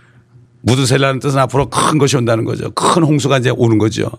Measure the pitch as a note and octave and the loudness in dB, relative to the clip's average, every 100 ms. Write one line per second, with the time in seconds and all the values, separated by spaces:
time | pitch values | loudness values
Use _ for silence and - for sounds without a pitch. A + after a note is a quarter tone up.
0 | _ _ _ - _ _ - C3 B2 C3+ | _ _ _ -20 _ _ 0 0 2 2
1 | C3+ C3 C#3+ C3+ B2 C3+ C3 - - D#3 | 0 -2 -2 0 0 0 -2 -2 0 2
2 | C#3+ C3 A#2 A2+ A2+ A2 A2 - - F3+ | 2 0 0 -2 -2 -6 -6 -4 0 2
3 | D#3 D3 C3 C3+ B2+ A#2+ A#2 G#2+ G#2+ A2 | 2 2 2 0 0 2 2 4 0 -2
4 | G#2 | -6